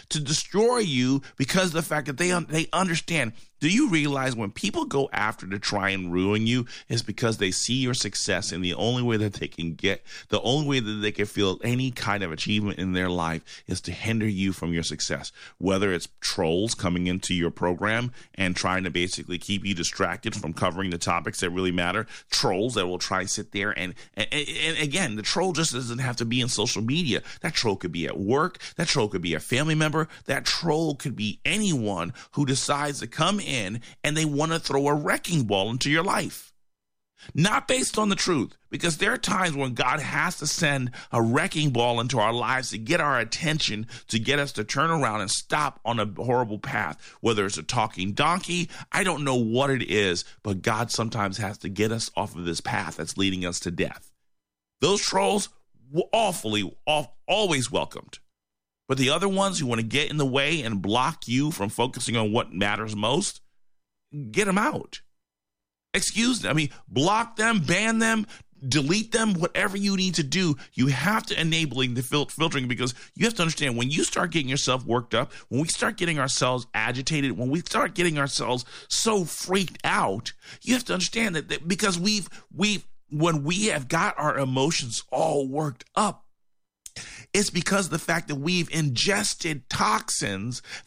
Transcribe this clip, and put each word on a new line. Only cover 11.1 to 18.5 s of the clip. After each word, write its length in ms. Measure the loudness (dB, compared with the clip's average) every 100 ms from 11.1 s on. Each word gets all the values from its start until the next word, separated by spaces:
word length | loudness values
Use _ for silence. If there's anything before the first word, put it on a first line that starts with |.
can 140 | 0 -2
feel 340 | 2 0 0
any 260 | 0 0 -2
kind 320 | -2 -2 0
of 100 | -2
achievement 460 | -4 0 0 0 -2
in 160 | 0
their 160 | 0 0
life 540 | 0 -2 -4 -8 -14 -8
is 160 | -6
to 100 | -6
hinder 360 | -6 -2 0 0
you 260 | 0 0
from 200 | 0 -2
your 100 | -2
success? 480 | -2 -4 -4 -6 -8 -16 -20 -4
Whether 340 | 0 2 2
it's 160 | 0 -4 -8
trolls 540 | -4 0 2 2 0 0
coming 320 | 0 2 0
into 260 | 0 0
your 160 | 0 0
program 600 | 0 0 2 0 0 -2 -8 -10 -2
and 200 | -2